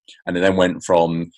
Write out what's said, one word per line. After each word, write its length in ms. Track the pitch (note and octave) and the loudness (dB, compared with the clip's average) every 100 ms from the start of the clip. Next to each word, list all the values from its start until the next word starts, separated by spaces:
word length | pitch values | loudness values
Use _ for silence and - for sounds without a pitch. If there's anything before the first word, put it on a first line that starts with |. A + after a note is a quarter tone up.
| - - - | -20 -16 -8
And 120 | F2 | -2
it 40 | |
then 140 | F#2+ F#2 | 0 2
went 280 | F2+ D#2+ | 0 -2
from 480 | - F2 E2+ E2+ E2+ | 0 2 2 -2 -8